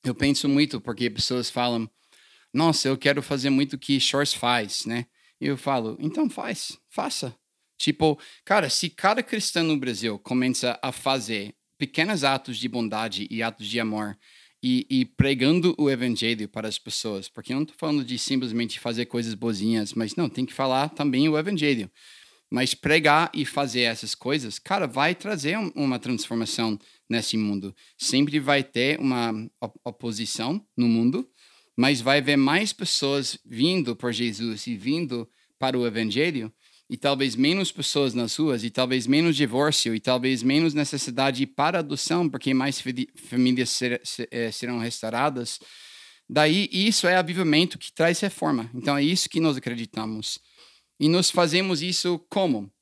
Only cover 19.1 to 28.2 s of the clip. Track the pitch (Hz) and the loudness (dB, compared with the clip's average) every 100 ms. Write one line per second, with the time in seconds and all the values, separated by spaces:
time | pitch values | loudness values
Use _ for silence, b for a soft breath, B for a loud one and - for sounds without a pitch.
19.1 | 120 113 104 117 101 110 113 104 113 107 | -2 -4 -2 -2 0 0 0 0 -2 -4
20.1 | 170 147 - 131 - 135 131 156 - 143 | -2 -4 -2 -6 -2 0 0 0 0 0
21.1 | 127 156 156 170 180 147 120 98 B B | 2 2 2 0 0 2 0 -2 B B
22.1 | B B B - 120 127 - 147 160 151 | B B B -6 -2 -2 0 2 4 6
23.1 | 151 170 151 131 143 139 123 120 113 110 | 6 4 -2 -4 -2 -2 0 0 0 -6
24.1 | - 123 147 113 - - 196 143 123 160 | -6 -2 -2 -4 -10 -4 -2 -2 2 2
25.1 | 180 196 156 143 214 196 - 139 123 123 | 0 -4 -4 -2 -2 -4 -2 -2 -2 -2
26.1 | 117 - 117 113 - 113 101 b b - | -4 -2 -4 -2 -2 -2 -2 b b -4
27.1 | 117 - 110 104 101 98 - b b - | -2 0 -2 0 -2 -6 -14 b b 0
28.1 | 131 | 2